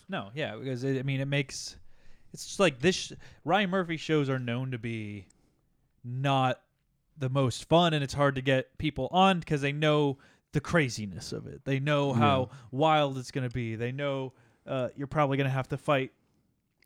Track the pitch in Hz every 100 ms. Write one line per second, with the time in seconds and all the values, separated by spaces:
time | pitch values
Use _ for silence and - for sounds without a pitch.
0 | - 185 101 135 123 107 131 123 135 131
1 | 135 135 139 143 135 - - - - -
2 | - - - - - - 185 127 156 180
3 | - - - - 147 190 190 190 170 160
4 | - 156 135 131 123 120 131 123 117 113
5 | 104 104 95 _ _ _ _ _ _ _
6 | 123 127 139 135 131 127 _ _ _ _
7 | _ - 131 139 131 - - 165 175 156
8 | 135 143 143 131 131 131 - - 151 135
9 | 131 175 190 180 - 147 139 147 156 151
10 | 143 135 _ _ _ 151 - 170 135 110
11 | 104 85 - 110 110 - - 135 143 147
12 | 143 117 143 135 127 - - 127 156 156
13 | 143 135 123 139 123 123 117 110 120 131
14 | 143 135 131 - _ _ - 135 123 -
15 | 139 156 143 135 135 135 127 139 - 139
16 | 131 _ _ _ _ _ _ _